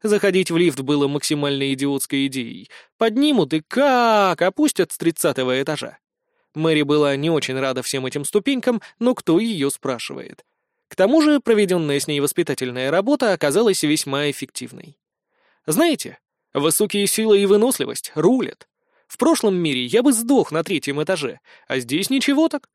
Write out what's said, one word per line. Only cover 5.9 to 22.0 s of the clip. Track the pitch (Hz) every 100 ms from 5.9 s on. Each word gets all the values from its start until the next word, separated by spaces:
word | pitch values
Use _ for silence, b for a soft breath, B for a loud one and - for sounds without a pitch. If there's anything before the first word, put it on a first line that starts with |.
| - _ _ _ _ _
Мэри | 151 160 156
была | 143 151 143
не | 139 156
очень | 156 131 131
рада | 135 127
всем | 123 135
этим | 127 147
ступенькам, | 143 208 233 269 254 233 B B
но | 240
кто | 247 - 165
её | 226 190 139
спрашивает? | - 143 120 - 135 - - _ _ _ _ _
К | -
тому | 196 311
же | 302 285
проведённая | - 214 202 180 151 139
с | 147
ней | 147
воспитательная | 143 - 160 135 127 123 131
работа | 165 202 285 233
оказалась | 180 147 160 233 185
весьма | 151 156 - 139 147
эффективной. | 135 135 - 123 127 - _ _ _ _ _ _ _ -
Знаете, | 160 339 285 - - _ _ _
высокие | - 151 - 208 202 202
силы | - 220 202
и | 196
выносливость | 202 240 - 262 - - 151
рулят. | 165 254 202 - - _ _ _ _
В | -
прошлом | 320 330 214
мире | 185 160 127
я | 123 196
бы | 254
сдох | 226 233 269 147
на | 156
третьем | 160 175 - 143
этаже, | 156 180 139 - b b b
а | 135
здесь | 120 147